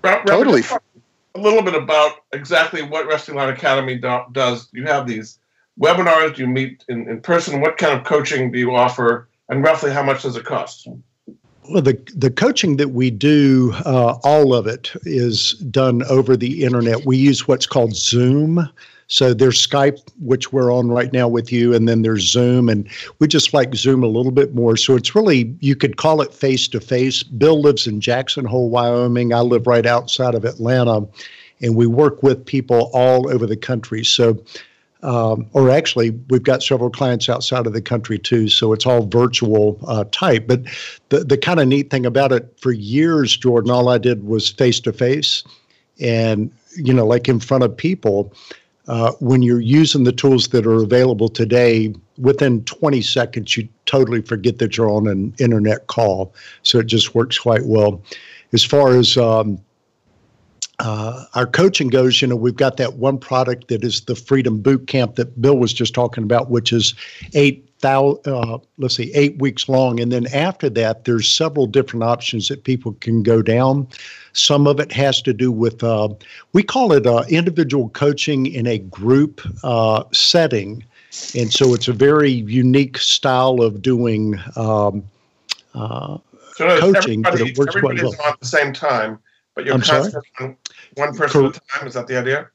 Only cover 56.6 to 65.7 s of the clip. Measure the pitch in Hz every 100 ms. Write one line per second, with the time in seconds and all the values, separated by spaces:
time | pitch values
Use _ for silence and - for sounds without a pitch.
56.6 | - 120 113 113 - 117 117 - 120 110
57.6 | - 110 104 95 - - - - _ 117
58.6 | - 143 135 123 113 135 117 110 107 95
59.6 | _ _ _ _ _ _ _ _ _ _
60.6 | - - 110 107 110 127 - 120 123 139
61.6 | 185 185 135 131 127 117 135 123 123 123
62.6 | 135 - 120 123 131 139 - 127 127 123
63.6 | - 113 117 - - 113 - 135 127 107
64.6 | 104 135 131 135 120 - 120 117 131 139
65.6 | 117